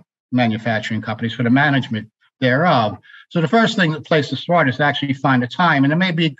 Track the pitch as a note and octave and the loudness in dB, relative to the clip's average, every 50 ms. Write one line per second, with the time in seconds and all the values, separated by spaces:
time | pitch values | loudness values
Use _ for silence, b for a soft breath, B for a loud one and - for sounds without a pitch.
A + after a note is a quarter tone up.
0 | - _ _ _ _ _ - B2 B2 A2+ G#2+ G#2+ - A#2+ A2+ G#2+ G#2+ - A2+ G#2+ | -14 _ _ _ _ _ -2 0 0 0 0 -2 -2 -4 -4 -4 -4 -4 -6 -6
1 | G#2+ - A2 - - A2+ A2+ - B2 A#2 A#2+ C3+ C#3+ D3+ C#3 C3+ B2+ - A#2 G#2+ | -6 -8 -8 -6 -6 -6 -4 -2 0 2 4 4 4 4 2 0 -2 -2 -6 -8
2 | G#2 - _ _ _ _ _ _ C3 B2+ B2 C3 E3 F3+ D#3+ B2+ A2+ G#2 G2+ - | -8 -10 _ _ _ _ _ _ -2 0 0 2 2 2 2 2 0 0 -4 -8
3 | B B B B B B - F3 D#3+ D#3 - A#3 A3+ G3+ - - F3+ D#3+ D#3 D3+ | B B B B B B -4 -2 -2 2 2 2 2 2 2 0 0 0 -2 -4
4 | - - E3+ D#3 C#3+ - C#3+ B2+ - - F3 F3 D#3 C3 A#2+ - D3+ D3 C3+ - | -2 0 0 0 0 -2 -6 -8 -4 0 2 2 2 2 0 0 0 0 0 -2
5 | - C#3 C3+ C3+ - C#3+ C3+ B2 B2 A#2+ - - F3+ E3+ D#3 C#3 C3+ C#3 D3+ E3+ | -4 -4 -4 -2 0 0 2 2 0 -2 -2 0 0 2 2 2 2 2 2 0
6 | F#3 F#3+ F3 D#3+ E3+ D#3+ C3+ | 0 0 0 0 -2 -2 -2